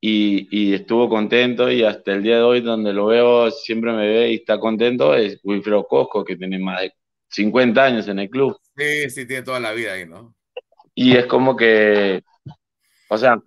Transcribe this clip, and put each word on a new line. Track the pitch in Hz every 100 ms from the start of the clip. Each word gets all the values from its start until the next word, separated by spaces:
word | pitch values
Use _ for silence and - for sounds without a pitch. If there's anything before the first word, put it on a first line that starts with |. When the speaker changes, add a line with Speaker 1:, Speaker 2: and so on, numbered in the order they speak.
Speaker 1:
y, | 107 107 104 98 98
y | 104 101 95
estuvo | 98 117 120
contento, | 110 104 113 123 120 127
y | 123
hasta | 110 104 -
el | 98
día | 104 117
de |
hoy, | 117 123
donde | 117 110 107
lo | 101 104
veo, | 117 120 120 117
siempre | - - 113 117
me | 113 104
ve | 107 117
y | 113
está | - 107
contento, | 113 107 120 123 143 135
es | 104 98
Wilfredo | 98 101 104 104 95
Cosco, | 135 135 107 95
que | 87
tiene | 95 95
más | 92 92
de | 95 _ _ _ _
cincuenta | - 107 113 123 113 135
años | 117 98
en | 98
el | 98
club. | 123 135 - _ -
Speaker 2:
Sí, | 147 147 143
sí, | 139 123
tiene | 131
toda | 123 127
la | 117
vida | 110 110
ahí, | 92 85
¿no? | 87 113 _ _ - _ _ _
Speaker 1:
Y | - 127 127
es | 123
como | 127 131 117
que, | 113 110 107 104 101 92 _ _ - - _ _ _ _ _
o | 110
sea | 127 113